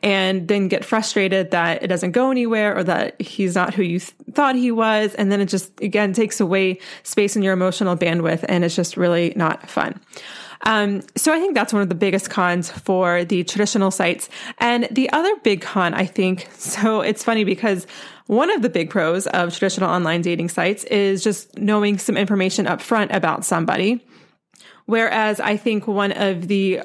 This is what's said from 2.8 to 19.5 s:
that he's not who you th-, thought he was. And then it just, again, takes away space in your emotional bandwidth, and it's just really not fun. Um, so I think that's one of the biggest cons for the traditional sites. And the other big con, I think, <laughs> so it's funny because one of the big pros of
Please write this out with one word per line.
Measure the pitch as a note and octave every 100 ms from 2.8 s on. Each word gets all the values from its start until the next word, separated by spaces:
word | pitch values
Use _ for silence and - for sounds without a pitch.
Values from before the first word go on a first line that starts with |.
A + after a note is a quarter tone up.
that | F3 E3+ - -
he's | G3 - F#3+
not | F3 F3+
who | G3
you | F#3 F3
th-, | - - -
thought | - C#4+
he | B3+ B3
was. | A3+ A3 G#3+ G#3+
And | G#3 G3+
then | G3+
it | G3
just, | F#3+ F#3 -
again, | G#3 G#3 G#3
takes | F#3+ A3 -
away | F#3+ F#3+ F#3+ F#3 - -
space | - - G3+ G#3+
in |
your | F#3+
emotional | F#3 F#3 F3+ G3
bandwidth, | F3 E3+ E3+ E3 E3 -
and | F3+
it's | F3
just | E3+ E3+ -
really | F3 E3+ E3+ F#3
not | E3 - -
fun. | - - - _ - - - - -
Um, | - A3 G3+ G3+ -
so | - -
I | D#4+
think | F#4+
that's | C#4 A3+
one | G#3+
of | G3
the |
biggest | F3 G3+ F#3+ -
cons | - F3+ F3 E3+
for | - - F#3 F3+ F3
the | E3+ F#3
traditional | F3 G3+ G#3 A3 F#3+
sites. | F#3+ F3+ F3+ - - - -
And | A#3+ A#3+ A#3
the | A3+ C4
other | D4+ F4 G#4+
big | - G3
con, | - G3+ F3
I | - F#3
think, | - F#3 F#3 -
<laughs> | -
so | - - G#3+ A3
it's | - A3
funny | - A3+
because | G3+ F#3 A3 F#3+ - - - - _
one | G#3+ D#4+
of | G4+
the | G3+
big | E3+ D#3+
pros | G3+ D#3+ F3 F#3+
of | - F3